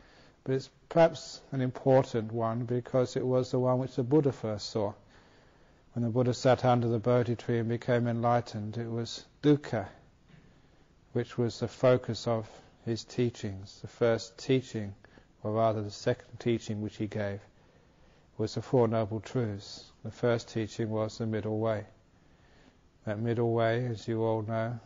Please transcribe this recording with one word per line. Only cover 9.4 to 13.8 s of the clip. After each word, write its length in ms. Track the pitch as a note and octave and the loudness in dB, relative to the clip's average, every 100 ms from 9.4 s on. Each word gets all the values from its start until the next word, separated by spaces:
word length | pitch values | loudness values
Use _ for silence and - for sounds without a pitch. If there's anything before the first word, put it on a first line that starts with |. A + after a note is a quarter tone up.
dukkha, 440 | D3 D3 - A2+ F#2+ - - _ _ - - - _ _ _ _ _ | 4 4 2 -4 -4 -12 -20 _ _ -20 -20 -20 _ _ _ _ _
which 260 | A#2+ A#2+ - | -6 -4 -2
was 220 | A#2+ - | -2 -2
the 80 | A#2 | -6
focus 600 | - C3 B2+ - A2 - | 2 4 6 2 -6 -2
of 220 | A2+ A2 - - - - | -2 -4 -14 -20 -12 -6
his 180 | A2+ | -6
teachings. 760 | - - A#2+ - G#2+ F#2+ G2+ - | -4 -2 -2 -2 -8 -8 -12 -16